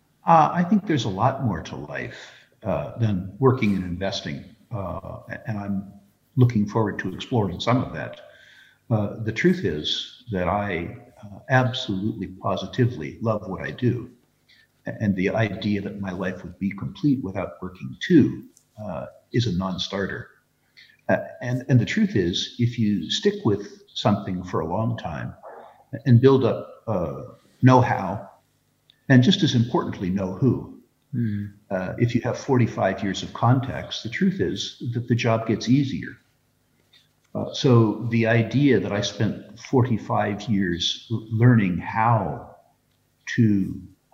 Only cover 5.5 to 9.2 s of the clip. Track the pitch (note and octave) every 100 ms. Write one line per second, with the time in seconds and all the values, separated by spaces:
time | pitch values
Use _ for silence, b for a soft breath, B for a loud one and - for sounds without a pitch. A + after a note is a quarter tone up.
5.5 | G#2 G2+ G2 - - _ _ _ B2+ A#2+
6.5 | G#2 G#2 A#2 G#2 - F#2+ F2 - A#2+ F#2+
7.5 | E2+ A2+ B2+ - D#2 A#1 - - B B
8.5 | B B B - A2 G2+ B2